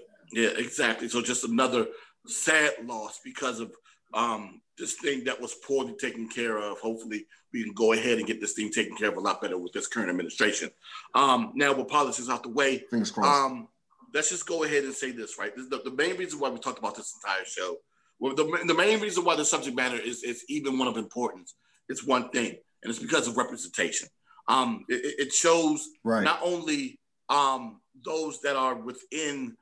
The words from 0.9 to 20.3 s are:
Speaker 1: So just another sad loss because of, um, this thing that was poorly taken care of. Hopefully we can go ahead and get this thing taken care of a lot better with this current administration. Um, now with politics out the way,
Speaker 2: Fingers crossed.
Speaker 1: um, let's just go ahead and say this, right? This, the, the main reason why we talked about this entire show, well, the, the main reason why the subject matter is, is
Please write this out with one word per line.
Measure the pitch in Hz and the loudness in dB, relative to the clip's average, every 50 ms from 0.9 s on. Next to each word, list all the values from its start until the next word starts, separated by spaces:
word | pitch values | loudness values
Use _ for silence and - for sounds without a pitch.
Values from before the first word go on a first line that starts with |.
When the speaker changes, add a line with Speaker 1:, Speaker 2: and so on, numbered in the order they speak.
| 113 - 123 113 | 0 0 -4 -4
Speaker 1:
So | 113 120 | -2 -2
just | 113 123 123 120 - | 0 0 0 -2 0
another | 117 113 117 131 123 123 120 110 - - - - - _ _ _ | 0 2 4 4 4 4 2 0 0 -2 -10 -16 -20 _ _ _
sad | - - - - 160 160 156 151 147 - 110 117 120 | -10 -6 -2 2 4 4 6 6 4 2 0 -6 -8
loss | 120 110 107 104 - - - | -8 -8 -8 -8 -12 -14 -16
because | 131 127 - 135 127 120 113 | -16 -8 -4 -2 -2 -2 -2
of, | 113 101 - - _ _ _ _ _ _ - | -6 -8 -10 -14 _ _ _ _ _ _ -2
um, | 107 117 117 113 107 104 98 90 - _ _ _ - | 0 0 2 0 -2 -4 -10 -16 -20 _ _ _ -10
this | - - - | -8 -8 -6
thing | - - 151 139 131 120 | -4 -2 -2 -2 -2 -2
that | 127 123 - | -4 -4 -4
was | 123 113 - | -6 -10 -10
poorly | - - - 139 139 135 123 113 | -10 -4 -2 0 0 0 -2 -4
taken | - - 123 117 117 113 110 | -6 -6 -6 -4 -6 -8 -8
care | - 120 117 117 110 107 | -4 -4 -2 -2 0 -2
of. | 104 104 98 - | -2 -4 -4 -4
Hopefully | 113 113 113 110 113 113 107 107 107 - - - _ _ - | -4 -4 -4 -4 -6 -8 -8 -8 -8 -10 -18 -20 _ _ -6
we | 120 110 | -6 -4
can | 104 101 | -4 0
go | 101 113 110 113 | 4 6 6 6
ahead | 110 113 123 117 113 | 6 4 2 2 2
and | 107 | 2
get | 95 110 - | 0 -4 -4
this | 104 101 - | -4 -4 -4
thing | - 107 104 | -4 -4 -2
taken | - 117 104 95 - - | 0 0 -2 -2 -2 -2
care | 107 104 | 0 0
of | 92 95 | 0 0
a | |
lot | 95 101 92 - 107 | 0 0 0 0 -2
better | 95 90 90 | -4 -4 -4
with | 87 87 - | -6 -6 -6
this | - - | -6 -6
current | - - 120 104 90 | -4 -2 -2 0 0
administration. | 87 90 85 82 - - 110 104 - - 90 - - _ - - - - - - - | 0 0 -2 -2 0 2 2 2 2 0 -4 -6 -8 _ -18 -16 -16 -16 -8 0 4
Um, | 127 139 139 127 120 113 113 - | 4 6 6 6 4 2 0 0
now | 135 143 143 135 | 2 4 4 4
with | 131 127 127 | 2 0 2
politics | 147 147 143 127 113 123 123 120 | 2 4 4 2 0 -4 -4 -2
out | 127 117 | -4 -4
the | - 123 | -4 -2
way, | 113 139 139 135 131 - - - | 0 2 4 4 2 0 -2 -2
Speaker 2:
Fingers | - 117 104 - | 0 0 0 0
crossed. | - - 123 143 | 0 4 6 6
Speaker 1:
um, | 143 143 139 131 127 120 110 - _ _ _ _ _ _ - - - | 6 6 4 2 0 -4 -10 -14 _ _ _ _ _ _ -12 -4 -2
let's | 151 156 - | 0 0 0
just | 180 175 - - | 0 -2 -4 -2
go | 170 160 156 | -2 -2 0
ahead | 147 147 143 139 | 2 2 2 2
and | 135 127 | 0 -2
say | - 135 127 | -6 -6 -6
this, | 120 117 110 104 - - | -6 -6 -10 -10 -8 -8
right? | 98 107 104 | -8 -8 -8
This, | 120 131 127 | -10 -8 -6
the, | 135 123 - | -6 -6 -6
the | 127 | -4
main | 127 131 151 180 185 180 | -2 0 0 0 0 -2
reason | 185 160 151 143 | -4 -6 -4 -4
why | 139 131 | -2 -2
we | 120 113 | -2 -4
talked | - 131 113 - | -4 -6 -6 -4
about | 110 101 - | -4 -6 -6
this | 110 107 - - | -6 -10 -12 -14
entire | - - 101 95 95 92 | -8 -4 -2 -2 -2 -2
show, | - - 101 92 92 85 - - _ _ _ _ _ _ - | -4 -6 -4 -4 -4 -4 -8 -10 _ _ _ _ _ _ -4
well, | 123 135 135 | -4 0 2
the, | 147 151 156 165 170 175 | 2 2 2 0 0 0
the | 170 180 | 2 2
main | - 180 208 220 214 | 4 4 4 4 2
reason | 208 208 175 180 170 | 0 0 -2 0 2
why | 175 165 | 2 2
the | 147 147 | 4 4
subject | - 160 151 127 135 123 | 2 2 2 0 -2 -2
matter | 127 127 123 123 117 | 0 0 0 0 -2
is, | 104 120 120 - - | -4 -6 -6 -6 -6
is | 120 | -6